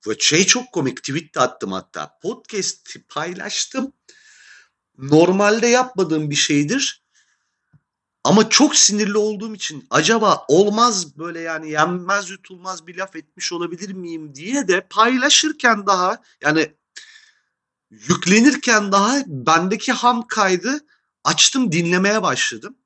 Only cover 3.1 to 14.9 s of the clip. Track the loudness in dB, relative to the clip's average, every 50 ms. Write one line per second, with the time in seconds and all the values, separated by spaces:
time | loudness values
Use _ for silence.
3.1 | -10 -10 -8 -8 -10 -10 -12 -10 -6 -8 -8 -6 -6 -8 -8 -8 _ _ _ _
4.1 | -20 _ _ _ _ _ _ -20 -20 -20 _ _ _ _ _ _ _ _ -2 4
5.1 | 6 6 6 6 4 2 2 2 2 2 2 2 4 2 2 0 -2 -4 -2 0
6.1 | 0 -2 -2 -2 -2 -2 0 0 2 0 2 0 -2 -2 -2 -4 -8 _ _ _
7.1 | _ _ _ _ _ _ _ _ _ _ _ _ _ _ _ _ _ _ _ _
8.1 | _ _ _ 4 4 4 4 4 4 4 4 4 4 2 2 2 2 0 -2 0
9.1 | 0 0 0 -2 -2 -6 -8 -12 -12 -10 -12 -12 -12 -14 -14 _ 0 0 2 2
10.1 | 2 2 4 2 2 0 2 2 4 4 4 4 4 2 2 2 2 -2 -6 -10
11.1 | -12 -14 -12 -12 -10 -10 -8 -8 -8 -8 -8 -6 0 0 0 0 0 -6 -4 -2
12.1 | -2 -2 -2 -6 -14 -18 _ -20 -20 -16 -12 -12 -12 -12 -14 -18 -10 -10 -10 -10
13.1 | _ -18 -18 _ _ -10 -10 -8 -6 -6 -6 -6 -8 -10 -12 -12 -12 -12 -12 -12
14.1 | -12 -12 -14 -14 -18 -16 -10 -6 -4 -4 0 0 0 0 0 _